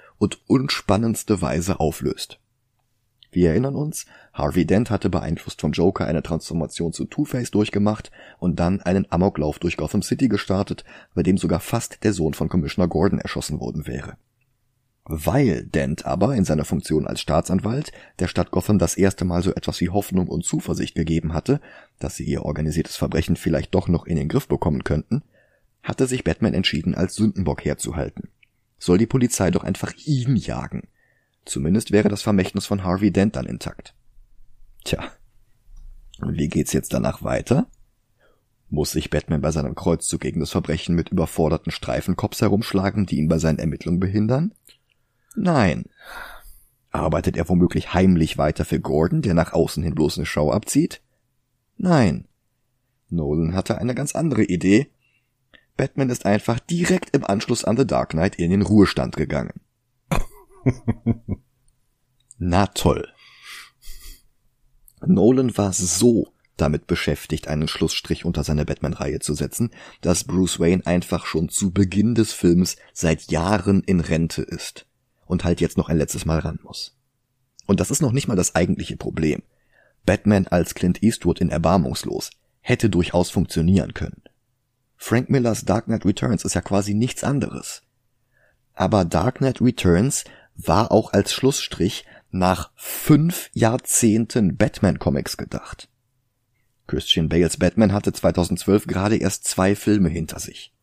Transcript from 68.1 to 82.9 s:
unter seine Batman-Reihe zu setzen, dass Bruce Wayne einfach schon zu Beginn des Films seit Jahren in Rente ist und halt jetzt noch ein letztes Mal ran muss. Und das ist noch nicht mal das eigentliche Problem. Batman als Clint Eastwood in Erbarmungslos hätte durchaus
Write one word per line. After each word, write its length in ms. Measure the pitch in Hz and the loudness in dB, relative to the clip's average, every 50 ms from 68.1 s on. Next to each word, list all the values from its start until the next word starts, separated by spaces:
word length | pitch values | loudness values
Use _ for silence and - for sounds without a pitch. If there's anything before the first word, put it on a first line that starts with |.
| 82 - - | -6 -4 -2
unter 200 | 85 85 78 - | -4 -4 -2 -2
seine 220 | - 76 76 73 | -2 0 -2 0
Batman-Reihe 540 | - 139 - - 71 - - - - 151 156 | -2 -4 -4 -4 -6 -4 -4 -6 -6 -4 -6
zu 140 | - - 151 | -4 -6 -4
setzen, 380 | 151 - - - - 120 117 - - - - - _ | -4 -4 -6 -2 -4 -4 -4 -4 -12 -20 -20 -20 _
dass 220 | - 87 87 - - | -2 0 0 0 0
Bruce 360 | - 80 90 92 82 - - | -2 0 2 2 0 0 2
Wayne 260 | 85 85 92 92 - | 2 2 2 2 0
einfach 400 | - 90 90 85 - 92 82 - | 0 0 0 0 -2 -4 -4 -4
schon 240 | - - 80 85 87 | -4 -2 -2 -2 -2
zu 220 | - - 101 95 | -2 -2 -2 0
Beginn 440 | 85 98 101 90 90 101 104 113 120 | 2 2 2 2 2 2 2 2 4
des 160 | 113 110 - | 2 2 0
Films 460 | - - - 87 85 87 90 - - - - _ _ | 0 0 2 4 4 4 4 2 -2 -10 -16 _ _
seit 360 | - 87 80 80 - - - | -2 0 0 0 0 -2 -4
Jahren 520 | 85 78 85 92 107 95 90 98 98 95 - | -2 0 2 2 0 0 2 2 2 2 2
in 160 | - 92 87 | 2 0 0
Rente 420 | 80 80 82 80 82 80 - - | 2 0 0 0 0 0 -2 -6
ist 440 | - - 85 80 - - - - - _ _ _ _ _ _ _ _ | -6 -6 -8 -10 -10 -12 -14 -18 -20 _ _ _ _ _ _ _ _
und 180 | - 90 87 87 | -4 -2 0 2
halt 160 | 87 87 - | 0 2 2
jetzt 180 | 85 80 - | 0 0 2
noch 120 | 95 85 - | 0 0 2
ein 80 | 82 | 2
letztes 280 | 80 69 - - - - | 2 2 0 -2 -4 -2
Mal 140 | 82 80 80 | 0 0 0
ran 200 | - 78 82 - - | 0 -4 -8 -8 -12
muss. 320 | - - - - - _ _ _ _ _ _ _ _ _ _ _ _ _ - _ | -14 -14 -12 -12 -14 _ _ _ _ _ _ _ _ _ _ _ _ _ -12 _
Und 120 | - 202 - | 0 2 2
das 100 | 92 - | 2 0
ist 100 | 147 - | 0 0
noch 120 | 165 120 113 | 0 2 2
nicht 140 | 139 - - | 0 0 0
mal 80 | 113 | 0
das 180 | 92 87 - - | 0 0 0 2
eigentliche 400 | - 90 90 95 - 85 - - | 0 2 2 0 -2 -4 -8 -8
Problem. 480 | - - - - - 80 78 - - - _ _ _ _ _ _ _ _ _ _ _ _ | -8 -8 -6 -4 0 0 0 0 -2 -6 _ _ _ _ _ _ _ _ _ _ _ _
Batman 420 | - 95 - - 101 104 98 92 | 0 0 2 4 4 4 4 4
als 280 | - 90 90 82 - - | 2 2 0 0 0 -2
Clint 280 | - - 90 87 - - | 0 0 0 2 2 2
Eastwood 380 | 110 - - - 87 82 - | 0 0 2 0 0 0 2
in 80 | 92 85 | 0 0
Erbarmungslos 800 | - 78 82 80 90 98 73 64 - - - - - - - - - _ _ _ _ _ | 0 0 2 4 4 4 2 0 -4 -6 -6 -6 -6 -6 -6 -10 -14 _ _ _ _ _
hätte 280 | _ - 123 - - | _ -2 0 2 2
durchaus 400 | 107 | 2